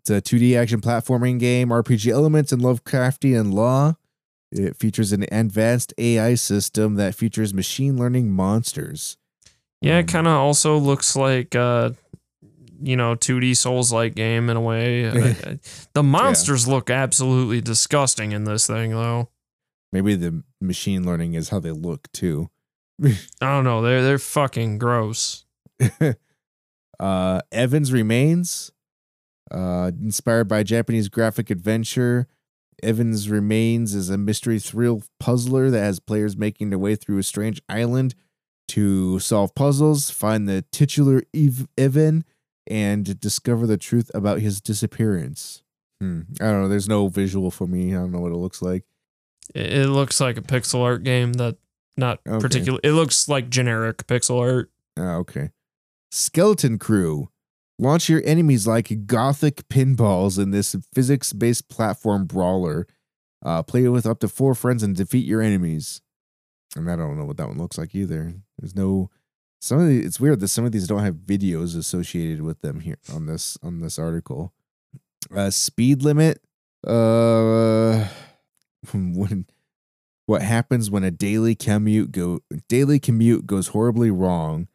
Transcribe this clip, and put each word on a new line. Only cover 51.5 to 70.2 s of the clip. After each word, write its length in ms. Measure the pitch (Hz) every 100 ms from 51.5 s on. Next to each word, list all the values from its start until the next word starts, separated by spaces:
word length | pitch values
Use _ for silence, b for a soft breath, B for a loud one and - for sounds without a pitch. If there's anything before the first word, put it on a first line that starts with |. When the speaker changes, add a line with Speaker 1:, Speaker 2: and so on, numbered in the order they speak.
| 113 _ _ _ -
Speaker 2:
not 240 | 127 - -
Speaker 1:
Okay. 100 | 110
Speaker 2:
particular. 380 | 127 131 - 131
It 80 | 147
looks 360 | 156 165 - -
like 220 | 143 123
generic 560 | 123 123 113 113 110 -
pixel 320 | 123 - 123
art. 300 | 123 127 - _ _ -
Speaker 1:
Ah, 200 | 90 85
okay. 340 | 87 - 73 _ _ _ _ _ _
Skeleton 640 | - - 156 196 208 131 110
Crew. 520 | - 107 85 78 71 _ _ _ _ -
Launch 320 | 120 165 -
your 100 | 160 -
enemies 400 | 160 160 127 104
like 400 | 113 - 107 101
gothic 600 | 117 131 139 151 143 -
pinballs 680 | 139 131 123 110 92 98 92
in 120 | 98
this 260 | 101 101 98 -
physics-based 760 | - 131 139 - 101 117 117 -
platform 560 | - 110 98 110 101 92
brawler. 600 | 92 90 95 87 78 90 _ _ _ _ _
Uh, 200 | - 82
play 260 | 82 123 123
with 160 | 123
up 160 | 110 113
to 80 | 107
four 260 | - 135
friends 280 | 123 123 123
and 120 | 107
defeat 300 | 92 95 127
your 160 | 78 110
enemies. 640 | 110 98 85 80 76 - _ _ _ _ _ _ _ -
And 140 | 82
I 60 | 85
don't 200 | 78 73
know 80 |
what 140 | 73 71
that 100 | 67
one 80 | 50
looks 220 | 85 -
like 160 | 80
either. 400 | 95 95 80 82 92 - -
There's 180 | 78 95
no, 320 | 95 95 95 _ _ _ _ _
some 180 | - 131
of 80 | 170
the, 120 | 127
it's 160 | - -